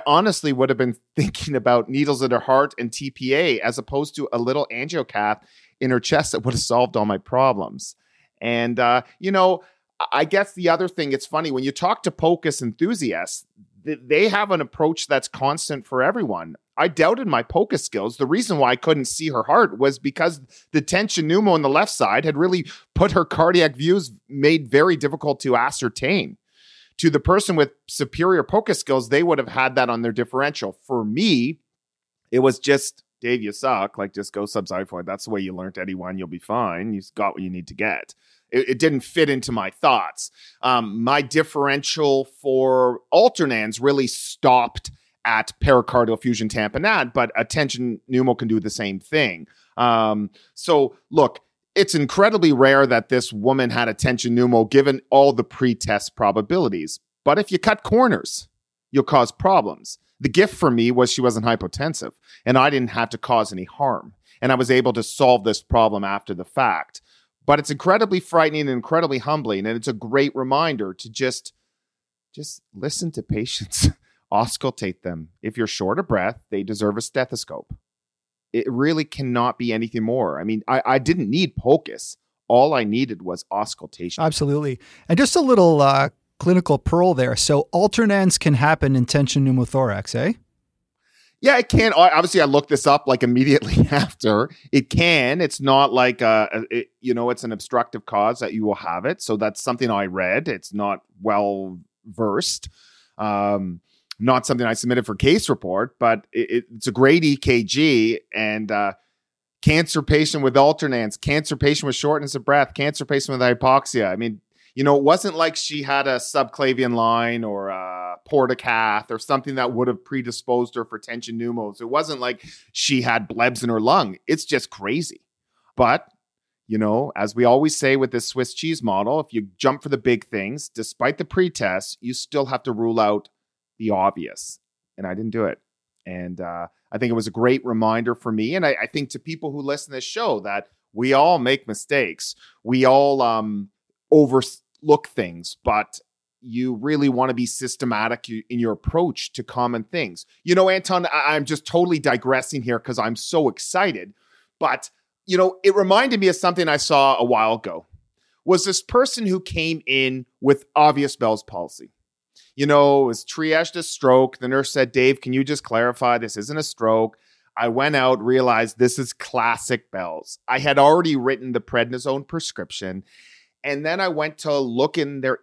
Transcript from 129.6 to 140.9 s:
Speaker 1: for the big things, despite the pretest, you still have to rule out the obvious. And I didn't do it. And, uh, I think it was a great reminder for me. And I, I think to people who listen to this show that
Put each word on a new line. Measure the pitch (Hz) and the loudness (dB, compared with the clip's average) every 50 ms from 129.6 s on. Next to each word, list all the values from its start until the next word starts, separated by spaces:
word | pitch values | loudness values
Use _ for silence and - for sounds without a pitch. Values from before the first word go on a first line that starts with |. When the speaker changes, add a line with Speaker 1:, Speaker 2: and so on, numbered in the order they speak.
| - 131 139 139 | 0 0 0 0
Speaker 1:
for | - 143 | -4 -4
the | 139 | -4
big | 117 - 131 120 101 - | -2 0 0 0 0 -2
things, | - 117 101 95 104 135 147 - | -6 -8 -6 -6 -6 -8 -10 -12
despite | - - 117 110 - - - 120 139 143 | -12 -12 -12 -12 -12 -6 -4 -2 -2 -2
the | - 165 | -4 -8
pretest, | - - 185 180 175 - - 113 92 92 98 - - - - | -4 0 0 0 0 -2 -4 -4 -2 -2 -4 -6 -10 -14 -12
you | 120 123 127 | -10 -10 -10
still | - - - - 143 139 | -10 -10 -4 -4 -4 -2
have | 127 135 123 - | -2 -4 -6 -6
to | 131 113 | -6 -4
rule | 107 117 117 113 113 | -2 -2 0 2 2
out | 107 104 104 104 - _ _ _ _ _ _ _ _ _ _ | 2 2 2 0 -4 _ _ _ _ _ _ _ _ _ _
the | - 110 107 | -8 -4 -2
obvious. | 101 92 95 101 - 90 76 53 50 - - - - - _ _ _ _ _ _ _ | 0 0 0 0 -2 -4 -8 -12 -14 -14 -16 -16 -18 -20 _ _ _ _ _ _ _
And | - 95 | -12 -10
I | 90 92 | -8 -8
didn't | 104 113 113 | -8 -8 -6
do | 107 117 107 | -4 -4 -4
it. | 80 - - _ _ _ _ _ _ _ _ _ | -4 -4 -8 _ _ _ _ _ _ _ _ _
And, | 92 90 90 90 90 90 90 | -14 -12 -10 -10 -10 -10 -10
uh, | 90 85 85 85 85 - _ _ _ _ | -10 -10 -10 -10 -12 -14 _ _ _ _
I | - | -8
think | 110 123 117 | -4 -4 -2
it | 117 | -2
was | 113 101 | -2 -4
a | 107 | -4
great | 87 113 117 123 135 131 - | -2 0 2 2 2 2 0
reminder | 123 113 113 113 110 113 117 113 120 117 | -2 -2 0 0 0 0 0 -2 -4 -4
for | - - 120 | -4 -6 -6
me. | 110 107 107 123 170 | -4 -2 -2 -2 -2
And | 190 165 | 0 0
I, | 143 123 85 113 | 0 0 -2 -4
I | |
think | - - 151 139 - | -6 -6 -6 -8 -8
to | - 131 | -10 -14
people | - 160 160 160 156 147 | -12 -14 -12 -10 -10 -10
who | 135 147 | -10 -8
listen | 139 139 143 143 - 151 | -6 -6 -6 -6 -8 -12
to | 139 | -12
this | 127 - | -12 -12
show | - - 220 233 196 123 101 | -10 -8 -6 -4 -2 -2 -4
that | 92 101 101 101 - _ _ _ _ _ | -4 -6 -6 -6 -8 _ _ _ _ _